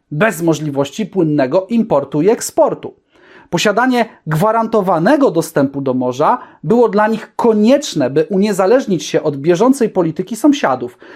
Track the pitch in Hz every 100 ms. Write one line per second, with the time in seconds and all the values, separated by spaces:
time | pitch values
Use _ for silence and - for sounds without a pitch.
0 | - 147 220 165 170 147 151 135 139 -
1 | 214 190 160 147 131 170 190 233 220 147
2 | 139 151 175 240 - - 185 - - -
3 | _ _ _ - - 170 214 202 254 247
4 | 220 - - 156 214 226 226 226 185 165
5 | 185 294 254 165 156 151 139 139 135 127
6 | 127 123 165 247 - - 156 240 226 196
7 | 214 220 - - 240 208 214 285 294 165
8 | 127 139 156 185 214 190 190 254 220 175
9 | - 156 156 139 147 175 240 262 220 196
10 | 165 160 185 226 302 277 165 - 120 -
11 | -